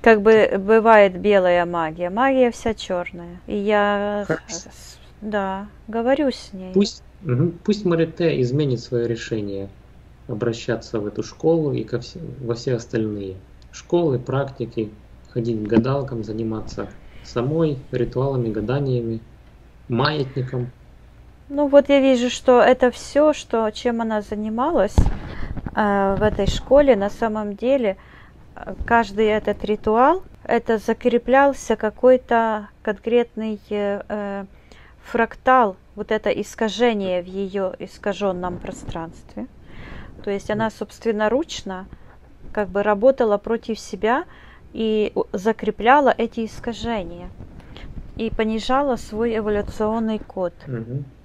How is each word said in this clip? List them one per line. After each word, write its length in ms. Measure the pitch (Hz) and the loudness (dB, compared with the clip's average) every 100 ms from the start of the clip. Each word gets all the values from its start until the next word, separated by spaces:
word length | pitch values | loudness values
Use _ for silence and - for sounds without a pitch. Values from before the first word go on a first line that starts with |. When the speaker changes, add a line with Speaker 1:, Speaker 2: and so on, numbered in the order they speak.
Speaker 1:
Как 200 | 240 220 | 6 6
бы 280 | 208 220 202 202 | 6 6 6 0
бывает 600 | 196 220 220 220 196 180 | 4 4 8 8 8 4
белая 460 | 202 202 180 175 175 | 4 4 6 4 2
магия. 440 | 175 160 165 175 | -2 -4 -4 -4
Магия 420 | 202 269 262 247 | 0 2 4 2
вся 220 | - 233 | 2 -4
черная. 680 | 214 - 180 175 175 170 175 - | -6 -4 -6 -6 -12 -16 -16 -8
И 80 | 208 | -4
я 720 | 202 208 202 202 208 208 202 | 2 4 4 2 -2 -4 -4
Speaker 2:
Хорошо. 160 | 160 - | -4 -4
Speaker 1:
с-, 520 | 170 - - - - - - | -14 -14 -20 -20 -20 -20 -14
да, 480 | 214 208 196 190 208 - - | -6 -4 -4 -6 -10 -16 -8
говорю 440 | 226 233 277 285 | -2 0 2 2
с 220 | - - | -2 -12
ней. 200 | 185 185 | -14 0
Speaker 2:
Пусть, 300 | 185 202 - - - | 2 2 -2 -20 -12
мгм, 380 | 165 123 170 - | -2 0 0 0
пусть 220 | - 208 180 | -2 0 2
Марите 560 | 165 160 - 170 143 | 2 0 0 0 2
изменит 380 | 123 139 147 117 | 0 0 0 -2
свое 280 | - 120 117 | -2 -2 -2
решение, 640 | 113 - 113 101 98 98 - - - - - - | -4 -4 -6 -4 -8 -10 -14 -20 -20 -20 -20 -12
обращаться 720 | 107 120 113 - 113 - 110 | -4 -4 -4 -4 -6 -4 -6
в 60 | 104 | -4
эту 160 | - | -6
школу 500 | 120 - 160 165 151 | -10 -2 0 2 0
и 100 | 123 | -4
ко 160 | 110 123 | -4 -8
все-, 200 | 127 180 160 123 | -8 -14 -14 -10
во 120 | 120 117 | -6 -6
все 200 | - 117 | -2 -4
остальные 600 | - 117 110 104 95 95 - - - | -2 -4 -4 -6 -8 -12 -18 -20 -20
школы, 480 | - - 175 165 123 | -20 -2 0 2 -2
практики, 680 | 127 135 131 - 117 - 107 - - - - | -2 -4 -4 -6 -8 -6 -6 -8 -20 -20 -8
ходить 260 | 123 117 110 | -6 -4 -4
к 40 | 104 | 2
гадалкам, 560 | 113 123 139 131 117 | 2 2 -2 -4 -8
заниматься 680 | 107 110 113 110 - - 101 - - - | -8 -6 -4 -6 -8 -10 -10 -14 -20 -20
самой, 540 | - 123 127 160 160 131 - | -8 -4 -2 0 0 -2 -6
ритуалами, 580 | 127 120 127 139 131 113 | -4 -2 -2 -2 -2 -2
гаданиями, 680 | 107 107 139 139 123 113 113 - - - - - - - | -4 -2 -2 0 -2 -2 -8 -10 -20 -20 -20 -20 -20 -4
маятником. 800 | 120 147 151 131 143 127 127 123 - - - - - - - - | 0 0 0 -4 -6 -6 -6 -8 -12 -20 -20 -20 -20 -20 -20 -8
Speaker 1:
Ну 180 | 285 285 | -2 6
вот 220 | 285 277 | 6 8
я 100 | 277 | 6
вижу, 300 | 269 254 247 | 6 4 2
что 320 | - - 247 | 0 6 8
это 300 | - 254 247 | 8 6 2
все, 420 | - - 277 302 | 0 -2 4 4
что, 360 | 294 - 233 220 | 2 -2 -2 -2
чем 300 | - 240 233 | -2 -2 -2
она 200 | 226 214 | -2 -2
занималась, 760 | 208 208 214 220 285 311 - - - - - - - - - - | -4 -6 -4 -2 0 2 4 4 4 0 -8 -8 -6 -6 -6 -2
э, 400 | 208 202 196 196 | 0 2 2 2
в 20 | |
этой 240 | 214 202 196 | 0 2 -2
школе. 480 | - - 277 285 214 | -2 4 6 6 4
На 140 | 202 | 2
самом 460 | - 226 214 208 202 | -2 -4 -2 -6 -4
деле, 420 | 233 277 220 190 - - - - - - | 0 2 0 -4 -14 -20 -20 -20 -20 -16
э, 200 | - 190 - | -14 -10 2
каждый 400 | 233 208 202 220 | 2 2 0 2
этот 380 | 214 - 202 202 | 2 0 -4 -2
ритуал, 560 | 208 - 220 269 370 - - | -2 0 4 4 2 -4 -16
это 340 | - 233 - 226 | -2 -2 0 -2
закреплялся 1000 | - 220 247 233 233 262 285 262 - 220 | -2 -2 0 0 2 4 4 0 -4 -2
какой-то 960 | 214 - 247 254 - 233 226 214 208 - | -2 2 4 4 4 0 0 -4 -8 -8
конкретный, 760 | - 202 226 240 233 220 220 208 - | -6 -6 0 0 0 -6 -8 -8 -6
э, 320 | 208 202 202 - | -4 -4 -6 -6
э, 360 | 208 202 196 196 - - - - - - | -8 -8 -10 -12 -18 -20 -20 -20 -20 -6
фрактал, 640 | 240 226 - - 254 220 185 - - | -2 -2 -2 2 4 4 -2 -18 -14
вот 160 | 208 | -4
это 180 | 220 208 | -2 0
искажение 920 | - 202 - 220 196 240 214 190 180 | -2 -4 -4 -4 2 0 2 -2 -4
в 40 | 180 | -4
ее 460 | 190 196 202 185 - | -8 -6 -4 -4 -6
искаженном 800 | 185 - 208 196 202 180 180 180 | -14 -8 -6 -2 -2 -2 -6 -8
пространстве. 880 | - - - 170 165 - - - 247 - - - - - - - | -12 -12 -10 -10 -10 -14 -18 -14 -14 -16 -20 -16 -14 -16 -16 -12
То 80 | - | -6
есть 200 | 196 - | -6 -4
она 140 | 214 220 | -4 -4
Speaker 2:
Мгм. 80 | - | -6
Speaker 1:
собственноручно 1040 | 208 - 226 208 214 247 330 - 202 185 190 - - - - - - | -12 -6 -4 0 0 0 -2 -8 -10 -12 -12 -20 -20 -20 -20 -20 -8
как 140 | - 196 | -6 -4
бы 140 | 196 | -2
работала 540 | 208 202 247 269 226 202 | 0 4 4 4 2 2
против 420 | 214 226 - 220 | 0 -6 -4 -8
себя 460 | - 190 214 262 359 - - - - | -8 -4 0 0 -2 -16 -20 -20 -16
и 380 | - 220 214 214 - | -4 0 0 0 -2
у-, 80 | - | -4
закрепляла 800 | 202 202 220 - - 214 285 262 - | -2 -2 -2 -4 0 4 6 6 2
эти 280 | 233 - 220 | -2 -4 -8
искажения 840 | - - 208 226 226 170 170 180 - - - - - - - - - | -8 -10 -8 -6 -6 -8 -12 -16 -16 -18 -18 -20 -18 -14 -14 -14 -8
и 120 | 226 | -6
понижала 680 | - 220 220 208 262 285 233 | -2 -2 -2 0 0 0 -2
свой 400 | - 214 233 220 | -6 -4 -2 -2
эволюционный 840 | 214 208 208 - 214 226 220 214 | -2 -2 -4 -4 -2 -2 -2 -4
код. 340 | - - 175 - 147 | -8 -6 -6 -6 -10
Speaker 2:
Мгм. 380 | 120 113 135 139 - | -10 -6 -8 -10 -16